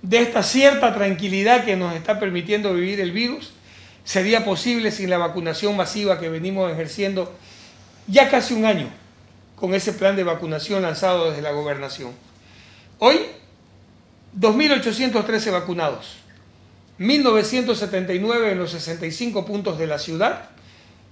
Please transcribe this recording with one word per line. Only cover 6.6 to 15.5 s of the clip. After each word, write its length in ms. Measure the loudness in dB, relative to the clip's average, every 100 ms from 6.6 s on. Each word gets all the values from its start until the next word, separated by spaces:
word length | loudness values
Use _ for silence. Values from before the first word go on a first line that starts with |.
| -2
ejerciendo 640 | -2 -8 -4 -4 -2 -6 -10 -20 -20 -20 -20 -20 -20 2
ya 220 | 6 6
casi 240 | 4 0
un 140 | 0 2
año 220 | 2 -2 -10 -20 -20 -20 -20 -20 -8
con 180 | -2
ese 180 | -2 -2
plan 240 | 0 2 2
de 80 |
vacunación 580 | 0 -2 -4 -6 -2 -2
lanzado 480 | -2 0 0 2 0
desde 100 | -2
la 120 | -4
gobernación. 580 | -4 -4 -6 -6 -10 -12 -14 -20 -20 -20 -20 -20 -20 -20 2
Hoy, 220 | 4 4 0 -12 -20 _ _ -20 -20 -20 _ _ -16
dos 240 | 0 2 4
mil 160 | 4
ochocientos 520 | 2 2 -2 0 0
trece 280 | 0 -2 0